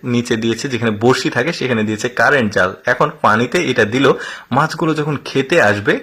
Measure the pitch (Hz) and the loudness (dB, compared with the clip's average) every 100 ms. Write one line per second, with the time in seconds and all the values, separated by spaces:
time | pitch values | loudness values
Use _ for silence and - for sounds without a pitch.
0 | 131 120 120 117 113 113 143 120 117 104 | -4 -2 0 -2 -2 -2 -4 -2 -2 0
1 | 120 131 156 123 120 170 127 113 107 107 | 2 2 0 -2 -2 -2 -2 -2 -2 -2
2 | 120 - 120 143 107 98 92 98 - 127 | -4 0 2 2 0 0 -2 -2 -4 0
3 | 151 - 110 107 123 180 139 120 104 123 | -2 0 2 2 2 0 0 0 2 2
4 | 135 - - - - 123 156 160 165 151 | 2 2 -2 -14 -4 -2 -2 -2 -2 -2
5 | 147 139 - 135 135 170 104 101 113 240 | -2 -4 -4 -2 2 4 4 2 0 -2